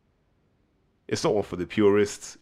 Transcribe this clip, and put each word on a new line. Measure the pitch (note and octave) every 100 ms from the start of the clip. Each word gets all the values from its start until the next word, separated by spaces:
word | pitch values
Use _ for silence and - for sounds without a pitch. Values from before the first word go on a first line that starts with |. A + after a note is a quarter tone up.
| _ _ _ _ _ _ _ _ _ _ -
It's | -
not | E3
one | G#2+
for | F#2+ F2+
the | E2+
purists. | - G2+ G#2 G2+ - - -